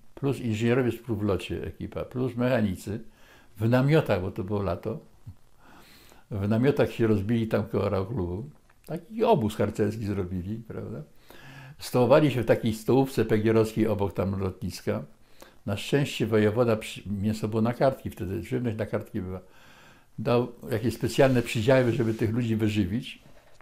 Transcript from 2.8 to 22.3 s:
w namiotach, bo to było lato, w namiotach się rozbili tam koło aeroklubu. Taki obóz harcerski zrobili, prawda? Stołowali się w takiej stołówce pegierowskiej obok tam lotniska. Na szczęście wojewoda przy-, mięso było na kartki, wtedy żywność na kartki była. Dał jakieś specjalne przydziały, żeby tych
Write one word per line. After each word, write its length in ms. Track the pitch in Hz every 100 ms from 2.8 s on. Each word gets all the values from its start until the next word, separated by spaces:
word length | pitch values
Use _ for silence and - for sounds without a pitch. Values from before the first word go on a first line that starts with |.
| - 113 - - - - - -
w 120 | 113
namiotach, 520 | 123 139 156 156 98
bo 100 | 92
to 120 | -
było 180 | 95 101
lato, 380 | 98 87 107 131 - - - - - - - - - - - - -
w 160 | 101 101
namiotach 440 | 113 135 135 113
się 160 | - 110
rozbili 400 | 104 95 117 110
tam 160 | 110 104
koło 160 | 104
aeroklubu. 680 | 101 98 95 104 87 92 139 - _ _ -
Taki 380 | 165 - 220
obóz 320 | 220 190 107 -
harcerski 500 | 104 107 107 110 101
zrobili, 520 | 98 90 92 90 113
prawda? 460 | 117 101 104 117 151 - - - - 135 135 -
Stołowali 520 | - 127 117 147 151
się 120 | 123
w 20 | 113
takiej 280 | 123 117
stołówce 520 | 110 - 127 135 - 107
pegierowskiej 640 | 107 107 110 107 - 107
obok 260 | 98 98
tam 260 | - 92 95
lotniska. 640 | 95 - 90 - - 104 143 - - - - - -
Na 120 | 101
szczęście 500 | - 143 147 - 107
wojewoda 480 | 110 107 104 120 110
przy-, 260 | - - 95
mięso 420 | 101 107 107 104
było 140 | 113
na 120 | 113
kartki, 360 | 120 139 135 -
wtedy 340 | - 92 98
żywność 340 | 90 127 123 107
na 80 | 101
kartki 360 | 104 - 98
była. 180 | 92 92 - - - - - - _ -
Dał 320 | 117 120 123 - -
jakieś 220 | 113 117
specjalne 480 | - 120 - 135 127
przydziały, 500 | - 120 110 131 123
żeby 220 | 113 113
tych 200 | 110 110